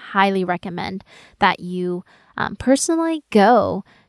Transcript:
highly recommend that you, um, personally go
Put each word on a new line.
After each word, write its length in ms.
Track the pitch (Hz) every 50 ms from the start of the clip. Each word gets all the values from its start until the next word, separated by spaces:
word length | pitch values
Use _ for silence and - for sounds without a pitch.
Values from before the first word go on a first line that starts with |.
| - -
highly 340 | - 196 196 202 196 190 185
recommend 580 | 180 180 180 - 196 175 175 - - 190 196 _ _ - - - _ _ -
that 200 | 202 185 - -
you, 460 | 175 180 180 180 180 180 175 180 - _ _ _ _ _ _
um, 180 | - - - 202
personally 680 | - - 247 269 269 - - 330 330 330 330 320 302 _ _
go 520 | - 208 196 220 247 214 120 95 156 196 - _ _ _ _